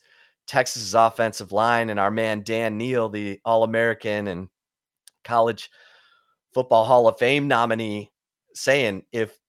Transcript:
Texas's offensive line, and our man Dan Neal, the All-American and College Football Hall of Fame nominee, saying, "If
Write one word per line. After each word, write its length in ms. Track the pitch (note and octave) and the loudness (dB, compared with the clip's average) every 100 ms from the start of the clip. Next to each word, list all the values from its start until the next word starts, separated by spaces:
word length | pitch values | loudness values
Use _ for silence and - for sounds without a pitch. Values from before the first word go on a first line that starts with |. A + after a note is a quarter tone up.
| _ _ _ _ - | _ _ _ _ -4
Texas's 460 | C3+ B2+ A#2+ G#2 | -2 -2 -6 -2
offensive 580 | A2 A2+ A2+ A2+ - F#2 | 2 2 2 -4 -4 -6
line, 380 | G2 A2+ A#2+ A2+ | -2 0 0 0
and 100 | G#2 | 0
our 120 | G2 | 0
man 320 | A2 A2 G#2+ | 0 -2 -4
Dan 340 | G2+ A2+ A2+ G#2+ | -4 -4 -4 -4
Neal, 320 | A#2+ B2 A2 | -4 -2 -2
the 300 | G#2 G#2 G2 A2+ | -4 -8 -6 0
All-American 800 | A2+ A2+ A2+ A#2 A2 A2 G#2 G#2 | 2 2 2 0 -2 -4 -4 -4
and 200 | F2 F#2+ _ _ _ _ _ _ _ | -8 -10 _ _ _ _ _ _ _
College 480 | - A#2 A#2 G#2+ - _ _ _ _ _ _ _ _ | -2 0 2 -2 -12 _ _ _ _ _ _ _ _
Football 320 | C3 B2+ A2+ A2 | -4 2 2 6
Hall 220 | B2 A#2 | 6 4
of 100 | A2 | 4
Fame 300 | A#2+ C#3+ C#3+ | 2 2 2
nominee, 640 | B2 A#2 A2+ A2+ G#2 G2+ _ _ _ _ | 2 2 0 -4 -8 -10 _ _ _ _
saying, 520 | - - C#3 A#2 F#2+ - | -6 0 2 2 -4 -6
"If 240 | A#2 G#2+ - | -6 -6 -8